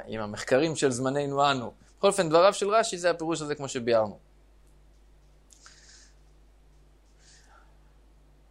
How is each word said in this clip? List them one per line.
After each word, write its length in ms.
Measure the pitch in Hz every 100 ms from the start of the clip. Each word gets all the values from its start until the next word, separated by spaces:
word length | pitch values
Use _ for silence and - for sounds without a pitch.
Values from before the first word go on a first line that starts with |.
| -
עם 140 | 110
המחקרים 560 | 104 104 - 131 160 135
של 140 | 143
זמננו 600 | 120 131 143 143 139 143
אנו. 220 | 131 110 - - -
בכל 100 | 196
אופן, 200 | 190 165
דבריו 260 | 165 190
של 140 | 196 196
רש"י 300 | 220 214 180
זה 120 | 175
הפירוש 320 | 170 165 156
הזה 120 | 147
כמו 140 | 143 135
שביארנו. 500 | 127 120 113 104 92 _ _ _ _ _ _ _ _ _ _ _ _ _ - - - - - - _ _ _ _ _ _ _ _ _ _ _ - - _ - _ _ _ _ _ _ _ _ _